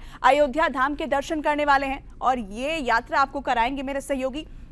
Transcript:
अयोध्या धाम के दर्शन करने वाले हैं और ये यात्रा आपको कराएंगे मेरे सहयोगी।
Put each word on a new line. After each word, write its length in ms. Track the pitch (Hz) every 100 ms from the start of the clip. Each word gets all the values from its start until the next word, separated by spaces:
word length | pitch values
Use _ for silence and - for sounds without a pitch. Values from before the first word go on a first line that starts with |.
| - -
अयोध्या 440 | 254 277 294 262 330
धाम 260 | 269 262
के 120 | 294 254
दर्शन 320 | 277 277 320
करने 240 | 302 294
वाले 220 | 294 277 269
हैं 320 | 269 - -
और 180 | - 254
ये 380 | 202 202 262 320
यात्रा 420 | 240 226 254 302
आपको 200 | 269 285
कराएंगे 420 | 277 240 233 277
मेरे 180 | 269 277
सहयोगी। 460 | 269 277 262 262 311 - -